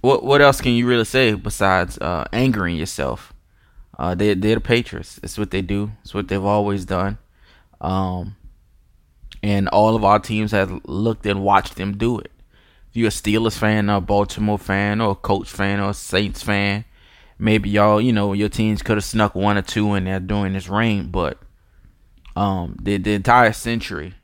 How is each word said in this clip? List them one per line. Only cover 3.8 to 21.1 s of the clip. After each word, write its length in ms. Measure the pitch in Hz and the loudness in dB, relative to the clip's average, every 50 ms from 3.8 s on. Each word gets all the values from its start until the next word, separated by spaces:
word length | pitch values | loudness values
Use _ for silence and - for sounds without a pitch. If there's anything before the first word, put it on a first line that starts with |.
| - _ - - | -20 _ -10 -6
Uh, 160 | 67 87 90 | -4 -4 -2
they, 200 | 87 104 107 101 | 0 2 2 2
they're 220 | 95 95 107 113 | 2 2 2 0
the 40 | 113 | 0
Patriots. 580 | - - 120 120 120 - - - - - - - | 2 0 0 0 0 -2 -10 -12 -12 -14 -16 -14
It's 160 | - 90 - - | -14 -12 -6 -6
what 140 | 104 95 | -6 -4
they 100 | - 95 | -4 -4
do. 300 | 95 87 101 101 104 104 107 - | -4 -2 -4 -4 -4 -6 -8 -14
It's 100 | _ - | _ -10
what 160 | - 101 101 90 | -8 -8 -4 -4
they've 160 | 98 98 95 | -4 -2 0
always 400 | 101 104 104 101 101 101 98 90 | 2 2 2 2 0 -2 -4 -4
done. 320 | 87 95 90 92 98 110 - _ _ _ _ _ _ _ _ _ _ _ _ | -4 -2 -2 -2 -2 -4 -8 _ _ _ _ _ _ _ _ _ _ _ _
Um, 560 | - 82 92 95 95 92 92 90 85 101 101 _ - - - _ _ _ _ _ _ _ _ _ _ _ _ _ - - - - - | -4 -2 -2 0 -2 -2 -4 -6 -8 -10 -12 _ -20 -20 -20 _ _ _ _ _ _ _ _ _ _ _ _ _ -20 -20 -16 -6 -2
and 240 | 104 101 101 98 - | 0 0 0 0 2
all 260 | - 104 107 110 113 | 2 4 4 4 2
of 80 | 113 104 | 2 4
our 160 | 98 104 107 | 4 4 4
teams 320 | - - 110 107 107 104 | 2 -2 -2 -2 -2 0
have 180 | 110 101 95 95 92 - - | 0 0 0 0 -4 -10 -10
looked 420 | - 80 95 107 113 110 - - | -8 -4 -2 0 -2 -2 -2 -2
and 160 | 107 98 98 | -2 -2 0
watched 320 | 95 98 101 95 92 - - | 2 4 4 4 4 0 -10
them 240 | - 92 101 101 101 | -8 -6 -6 -4 -2
do 220 | 113 120 123 104 | -2 -2 -2 -4
it. 100 | - - _ _ - _ _ _ _ _ _ _ - - | -8 -12 _ _ -20 _ _ _ _ _ _ _ -20 -10
If 60 | _ | _
you're 120 | 117 117 107 | 0 0 0
a 20 | |
Steelers 480 | - - - 107 104 110 117 113 101 - | 0 -2 -2 0 2 2 2 0 0 0
fan, 320 | 113 107 107 107 101 101 | 0 2 2 2 2 2
or 60 | 104 | 0
a 40 | 98 | 0
Baltimore 560 | 87 - 101 101 101 101 - - 107 107 104 | 0 0 0 0 0 0 -2 -2 -2 -2 -2
fan, 440 | 101 - - 95 98 101 104 104 107 | -2 -2 -2 -2 0 0 0 0 0
or 100 | 113 107 | 0 0
a 60 | 98 | -2
Colts 340 | - - - 165 - - - | -2 0 -2 0 0 -2 -8
fan, 300 | - - 98 98 101 101 | -6 -4 -2 -2 0 0
or 100 | 101 98 | -2 -2
a 40 | 101 | -4
Saints 500 | - - - - 95 104 98 - - - | -6 -8 -4 -2 -2 -2 -2 -4 -6 -4
fan, 400 | 110 104 101 101 101 98 104 113 _ _ _ _ _ _ _ - - _ - | -2 0 0 0 0 -2 -4 -6 _ _ _ _ _ _ _ -20 -20 _ -2
maybe 280 | 107 107 107 107 98 101 | 0 2 2 2 2 0
y'all, 320 | 104 104 104 107 107 107 | 2 4 4 6 4 4
you 120 | 113 127 | 4 2
know, 220 | 117 104 101 101 98 | 2 2 0 0 0
your 140 | 101 104 104 | 0 -2 -2
teams 340 | - - 110 110 107 98 | 0 0 0 0 0 -2
could 140 | - - 107 | 0 0 0
have 80 | 104 98 | 0 -2
snuck 300 | - - 110 107 101 - | -2 0 0 0 2 0
one 240 | 92 98 104 104 101 | 0 0 2 0 0
or 40 | |
two 320 | 95 - - 110 104 104 101 | -2 -2 -2 0 0 0 0
in 100 | 98 92 | 0 -2
there 160 | 90 95 95 | -2 -4 -4
during 320 | 90 92 104 104 101 95 | -4 -4 -2 -2 -2 -2
this 160 | 95 95 90 90 | -4 -6 -6 -4
reign, 400 | 98 104 117 117 107 101 90 | -2 0 0 2 0 0 -4
but, 320 | - | -4